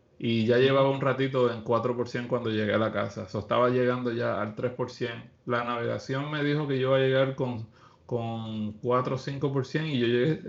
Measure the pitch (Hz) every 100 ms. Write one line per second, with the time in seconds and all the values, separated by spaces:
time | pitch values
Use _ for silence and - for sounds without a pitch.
0 | _ _ 120 113 110 120 135 135 135 139
1 | 135 127 135 135 120 113 110 117 123 120
2 | 117 127 123 123 113 107 104 107 110 104
3 | 107 107 101 107 101 117 123 127 123 123
4 | 123 117 117 98 107 107 123 123 120 -
5 | 120 117 - _ - 120 120 120 117 110
6 | - 135 147 151 143 147 143 135 131 135
7 | 131 131 135 135 127 117 113 - - _
8 | - 120 113 113 110 110 107 104 123 123
9 | 131 131 - 139 143 135 127 151 156 135
10 | 117 120 143 160